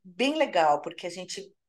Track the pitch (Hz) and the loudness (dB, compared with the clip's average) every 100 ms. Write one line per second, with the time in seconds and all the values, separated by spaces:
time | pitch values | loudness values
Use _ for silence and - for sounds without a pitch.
0 | 185 - 269 311 277 180 156 147 165 - | -20 -2 -2 0 2 4 4 4 0 -10
1 | 180 185 180 - - _ | -10 -10 -12 -12 -14 _